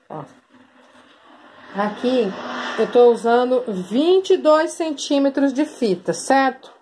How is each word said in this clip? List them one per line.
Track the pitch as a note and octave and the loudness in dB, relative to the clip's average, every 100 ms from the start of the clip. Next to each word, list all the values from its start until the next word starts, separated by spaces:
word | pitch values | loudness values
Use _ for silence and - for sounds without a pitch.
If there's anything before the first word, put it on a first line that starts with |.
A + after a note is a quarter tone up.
| - | -18
Ó. | D#3 C#3 _ _ _ _ _ _ _ _ _ _ - - - - G3 | -16 -16 _ _ _ _ _ _ _ _ _ _ -20 -20 -20 -10 -6
Aqui | G#3 G#3 B3 B3+ G3+ - - - - - | -6 -4 -2 0 -2 -6 -10 -10 -6 -4
eu | G#3 | 0
tô | A#3+ A#3+ | 6 6
usando | A3+ A#3 A#3+ B3 B3+ A#3+ | 4 2 2 2 -2 -4
vinte | F#3 F#3 A#3 E4 F#4+ F#4+ | -8 -4 0 2 2 2
e | F4+ | 2
dois | D4+ D#4 E4 | 4 2 2
centímetros | E4 D#4+ C#4 - C#4 C#4 C#4 C#4 | -4 -8 -6 -2 0 0 2 0
de | B3 | 0
fita, | D4+ - A3 F3+ - | -4 -2 -2 -2 -4
certo? | E3+ - C4+ C4+ - - - | -4 0 2 0 -4 -12 -20